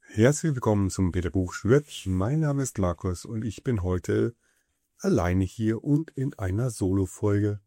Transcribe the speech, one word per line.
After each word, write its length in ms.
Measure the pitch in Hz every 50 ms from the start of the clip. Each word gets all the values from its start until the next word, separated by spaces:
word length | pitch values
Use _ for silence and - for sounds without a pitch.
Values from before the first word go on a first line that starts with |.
| _ - -
Herzlich 380 | 104 110 131 147 - - 160 143
willkommen 380 | 127 - 113 107 101 98 92
zum 200 | - - 95 90
Peter 200 | 80 90 85 87
Buch 220 | - 95 90 87 -
Schwätz. 520 | - - 98 127 143 143 - - - -
Mein 360 | 95 92 92 95 113 147 160
Name 200 | 160 147 139 139
ist 160 | 135 127 -
Markus 480 | - - 87 85 - - 95 90 - -
und 180 | - 117 110 110
ich 200 | 117 101 - _
bin 180 | 135 123 101
heute 540 | 87 90 90 90 - - 104 107 113 117 - _ _ _ _ _ _ _ _ _ _ _ _ _
alleine 440 | - 196 185 113 85 87 90 95 98
hier 400 | 92 - - 110 107 113 110 -
und 280 | 143 143 151 160 -
in 240 | _ - 131 139 -
einer 340 | - 101 92 92 104 127 131
Solo-Folge. 920 | 110 - 101 92 95 98 95 - - - - 104 101 101 104 104 104 104 _